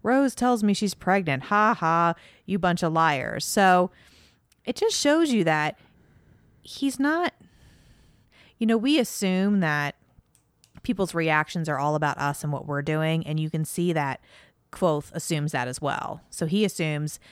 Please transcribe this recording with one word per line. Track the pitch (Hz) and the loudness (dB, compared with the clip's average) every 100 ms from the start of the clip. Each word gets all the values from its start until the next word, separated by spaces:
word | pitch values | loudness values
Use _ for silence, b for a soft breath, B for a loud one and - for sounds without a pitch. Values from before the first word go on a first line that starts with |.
Rose | 214 262 269 | 0 2 2
tells | - 247 240 | 2 0 2
me | 208 | 2
she's | 196 202 | 2 0
pregnant. | - - 196 165 139 | -2 0 0 0 -4
Ha | - 208 214 | 0 2 2
ha, | 233 165 165 170 170 B B B | 2 2 2 2 -2 B B B
you | 190 | -2
bunch | 180 175 | 0 0
of | 165 | 0
liars." | 160 160 139 113 - | 2 2 2 -2 -6
So | - - 190 180 180 - b b b b b _ | -2 4 6 6 4 -4 b b b b b _
it | - - | -8 -2
just | 440 - | -2 0
shows | 285 311 320 | 2 4 4
you | 226 | 2
that | 165 156 151 - b b b b b b b _ | 2 2 0 -6 b b b b b b b _
he's | - - 277 262 | -20 -4 -4 0
not, | 277 330 349 - - b b b b b b b b b b b | 0 0 -2 -6 -18 b b b b b b b b b b b
you | 226 | 0
know, | 226 | 2
we | 247 311 | 2 2
assume | 233 - 190 185 202 202 | 0 -2 0 2 2 2
that | 165 147 143 - _ _ _ _ _ _ _ - | 2 0 -2 -6 _ _ _ _ _ _ _ -10
people's | - 202 190 | -6 -2 -2
reactions | 170 160 151 156 175 160 | -2 2 2 0 -4 -4
are | 139 | -2
all | 147 | 0
about | 151 151 - | 0 0 -2
us | 143 143 | -2 -4
and | 151 | -4
what | 143 - | -6 -4
we're | 143 | -4
doing. | 147 156 156 165 156 | -2 -2 0 -2 -2
And | 156 | -4
you | 156 | -4
can | 156 | -4
see | 156 - 175 | -6 -2 -2
that | 156 143 131 _ b b b _ | 0 -2 -6 _ b b b _
Quoth | - 180 151 - | -2 0 0 -4
assumes | 160 - 156 147 | -8 -4 -2 -2
that | 139 123 | -4 -4
as | 131 | -4
well. | 143 - - 160 - | -4 -4 -6 -12 -14
So | - 160 | -6 -2
he | 196 | 0
assumes, | 202 - 156 151 151 - B | 0 -2 -4 -4 -6 -8 B